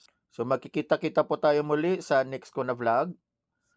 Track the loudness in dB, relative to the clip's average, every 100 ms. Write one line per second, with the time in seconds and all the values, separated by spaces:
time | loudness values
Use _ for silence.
0 | _ _ _ -8 -2 -2 -2 -6 0 0
1 | 0 0 0 2 2 2 2 0 0 -2
2 | 0 0 0 -6 -10 -6 -4 -2 2 2
3 | 0 -6 _ _ _ _ _